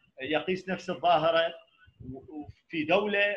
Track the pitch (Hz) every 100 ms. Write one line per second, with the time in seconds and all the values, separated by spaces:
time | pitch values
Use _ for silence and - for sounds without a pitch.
0 | _ - 135 151 185 185 190 180 - 147
1 | 165 160 165 165 165 - _ _ _ _
2 | 127 131 - 151 143 - _ 165 151 196
3 | 208 202 202